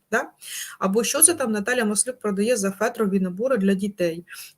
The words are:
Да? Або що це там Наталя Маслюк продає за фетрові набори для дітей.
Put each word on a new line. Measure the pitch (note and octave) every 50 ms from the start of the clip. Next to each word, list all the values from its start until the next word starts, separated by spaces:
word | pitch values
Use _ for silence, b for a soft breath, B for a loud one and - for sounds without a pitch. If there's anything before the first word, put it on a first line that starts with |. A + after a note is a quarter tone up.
| _ _
Да? | G#3+ B3 D4 - - B B B B B B B B B
Або | - F#3+ G3 A#3 G#3+
що | - - D4
це | - F#4 E4+
там | - C4+ A3+
Наталя | G#3+ G#3 G3 A#3+ B3 B3 A3+
Маслюк | G#3 G#3+ G3+ - B3+ B3 -
продає | - G#3 G3 F#3+ G#3 A#3 B3 G#3+
за | G3 G3
фетрові | F#3+ - G#3+ B3 - - A3 F#3+ F#3+ G3
набори | F#3 F#3 F3 F#3+ A#3 C4+ C4+ G#3
для | F#3+ G3 G3
дітей. | F#3+ G3+ G3+ G3+ - F3 E3+ E3 E3+ F3 B B B B B B